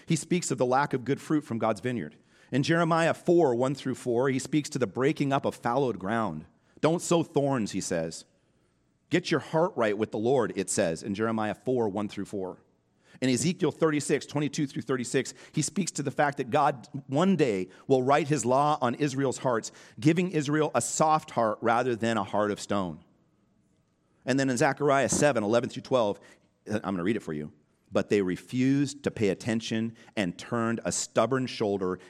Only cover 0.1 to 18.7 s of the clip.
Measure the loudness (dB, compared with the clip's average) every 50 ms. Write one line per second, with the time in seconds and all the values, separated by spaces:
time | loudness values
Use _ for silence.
0.1 | -4 -2 -2 -2 -2 -2 -2 -2 -2 0 0 2 2 2 2 0 -2 -4 -2 -2
1.1 | -4 -4 -2 -2 -2 -2 -2 -2 -4 -2 0 0 0 0 -2 -6 -4 -4 -6 -8
2.1 | -12 -18 _ _ _ _ -10 -2 -2 0 2 2 2 2 2 2 2 2 2 2
3.1 | 0 0 2 4 4 6 6 4 4 2 2 0 -2 -4 -4 -6 -6 -4 -2 0
4.1 | 0 2 2 2 0 -2 -2 -2 -2 -2 -2 -2 -2 -2 -2 -2 -2 0 0 0
5.1 | 2 0 0 0 0 0 0 -2 -4 -2 -2 -2 0 0 0 0 -2 -4 -4 -2
6.1 | -2 0 -2 -2 -4 -8 -12 -14 _ _ _ _ _ -2 0 0 0 0 0 2
7.1 | 2 2 2 2 0 0 0 2 0 0 -2 -2 -4 -4 -4 -2 -2 -2 -2 -4
8.1 | -8 -12 -18 _ _ _ _ _ _ _ _ _ _ _ _ _ _ _ _ -2
9.1 | -2 -2 0 0 -2 -2 -2 0 0 0 0 0 0 0 0 0 2 0 -2 -2
10.1 | -2 -2 0 2 2 2 2 0 0 -4 -4 -2 0 0 2 0 0 -4 -4 -6
11.1 | -4 -2 -2 -2 -2 -2 -2 -4 -4 -4 -4 -2 0 0 0 0 -2 -4 -6 -6
12.1 | -6 -8 -10 -8 -6 -8 -8 -8 -10 -14 _ _ _ _ _ _ _ _ _ _
13.1 | -10 -4 0 0 2 2 2 0 0 0 -2 -2 0 0 0 0 0 0 0 0
14.1 | -2 -2 -2 -4 -4 -2 -2 -2 -2 -2 -4 -4 -4 -8 -4 -2 -2 -2 -2 -2
15.1 | 0 -2 -2 -2 -8 -16 -16 -6 -4 -2 -2 -2 -2 -2 -4 -4 -4 -6 -6 -4
16.1 | 0 0 0 0 0 -4 -4 -2 0 2 2 2 0 -2 -8 -12 -14 -12 -8 -2
17.1 | 0 2 4 4 4 4 2 2 2 -2 -2 -6 -10 -10 0 2 2 2 4 4
18.1 | 4 4 4 2 0 0 2 2 2 4 4 2